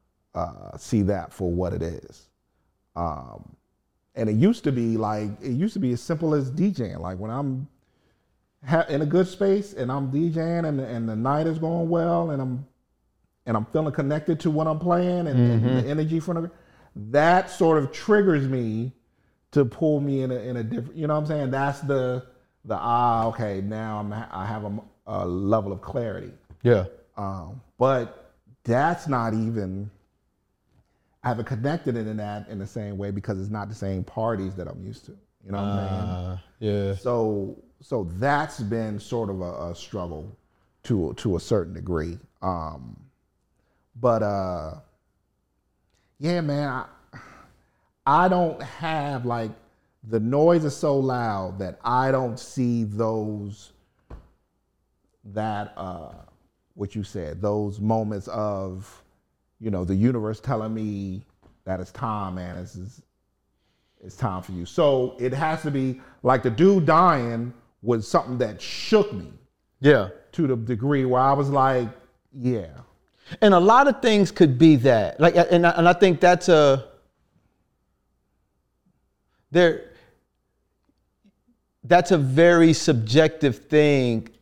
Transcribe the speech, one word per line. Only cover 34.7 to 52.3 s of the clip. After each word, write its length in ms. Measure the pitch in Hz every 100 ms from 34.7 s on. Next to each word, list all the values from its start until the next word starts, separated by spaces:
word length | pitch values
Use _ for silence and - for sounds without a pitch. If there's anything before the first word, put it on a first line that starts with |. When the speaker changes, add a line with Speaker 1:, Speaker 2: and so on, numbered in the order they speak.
| 87
Speaker 1:
used 220 | 92 113 -
to. 60 | - _ _
You 80 | 98
know 60 | 98
what 80 | 101
I'm 100 | 98 95
saying? 120 | 92 92
Speaker 2:
Uh, 280 | 90 90 92 - -
yeah. 340 | 107 101 98
Speaker 1:
So 640 | 95 123 120 110 101 98 - _ _
so 220 | - 120 85
that's 460 | 90 135 147 151 -
been 400 | 104 113 110 104
sort 300 | - 120 104
of 100 | 95
a, 300 | 87 62 85
a 40 |
struggle 560 | 85 - 101 87 78 95 - _ _ _ _
to, 300 | - 104 76
to 220 | - 107 85
a 40 |
certain 340 | - 107 85
degree. 440 | 82 92 82 82 92 - _
Um, 540 | 95 87 78 73 58 50 131 _ _ _ _ _ _ _ _ 117
but, 260 | 123 113
uh, 520 | 104 101 92 87 78 76 - _ _ _ _ _ _ _ _ _ _ _ _ -
yeah, 220 | 156 175
man, 280 | 151 143 143
I, 180 | 127 - - _ - - - - _ _ _ _ _ 139
I 220 | 156 185
don't 340 | 180 165 -
have, 640 | 131 - 160 156 143 135
like, 260 | 123 117 110 - _ _ _ _
the 160 | 107 113
noise 440 | 113 143 165 170
is 120 | 151 -
so 220 | 156 139
loud 600 | 131 123 117 98 92 95
that 200 | 92 -
I 260 | 120 127 135
don't 280 | 131 123